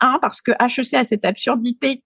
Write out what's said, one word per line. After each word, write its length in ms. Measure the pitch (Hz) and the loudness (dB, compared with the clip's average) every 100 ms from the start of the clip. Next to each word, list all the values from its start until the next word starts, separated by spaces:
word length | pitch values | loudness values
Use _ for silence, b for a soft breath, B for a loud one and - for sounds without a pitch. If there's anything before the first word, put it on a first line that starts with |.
un, 160 | 240 269 | 2 2
parce 220 | 247 - | 0 -2
que 100 | - | 0
H 280 | - 247 254 | 2 2 0
E 20 | |
C 140 | 247 269 | -2 0
a 60 | |
cette 220 | 247 208 185 | 0 0 -2
absurdité 760 | 208 - 240 240 240 269 262 | -2 -2 0 -2 -2 -2 -2